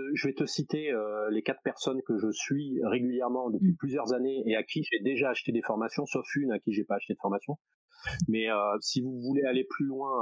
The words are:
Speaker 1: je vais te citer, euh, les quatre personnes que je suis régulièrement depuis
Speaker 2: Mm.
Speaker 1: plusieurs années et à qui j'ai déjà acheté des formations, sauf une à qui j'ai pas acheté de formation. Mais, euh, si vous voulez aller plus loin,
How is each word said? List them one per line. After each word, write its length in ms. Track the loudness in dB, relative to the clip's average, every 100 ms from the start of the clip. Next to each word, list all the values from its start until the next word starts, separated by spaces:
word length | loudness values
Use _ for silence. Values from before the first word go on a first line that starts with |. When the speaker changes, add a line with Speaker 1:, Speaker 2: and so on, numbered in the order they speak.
| -2
Speaker 1:
je 140 | 0 0
vais 60 |
te 120 | 0 -2
citer, 460 | -2 -2 -2 0
euh, 380 | 0 0 -2 0
les 120 | 0
quatre 200 | 0 -2
personnes 380 | -4 -2 -2 -2 0
que 120 | 0
je 120 | 0
suis 500 | -2 -2 -2 0 0
régulièrement 680 | 2 2 2 0 0 0 0
depuis 220 | 4 4
Speaker 2:
Mm. 60 | 4
Speaker 1:
plusieurs 340 | 0 -2 0
années 320 | 0 0 0 2
et 120 | 0
à 60 |
qui 200 | 0 -4
j'ai 180 | -2 0
déjà 260 | 0 2 2
acheté 240 | 0 0
des 80 | 0
formations, 440 | 0 0 0 -2 -2
sauf 200 | -4 -2 -2
une 160 | 0
à 80 | 0
qui 140 | 0
j'ai 100 | 0
pas 120 | 0 -2
acheté 180 | -2
de 60 | -4
formation. 380 | -2 -2 -2 -8 _ _ _ -12 -8 -2 0
Mais, 220 | 2 2
euh, 60 | 2 2 0
si 200 | 0 -2
vous 180 | -2 -4
voulez 220 | 0 2
aller 220 | 2 2 0
plus 160 | -2 -2
loin, 260 | -2 -2 0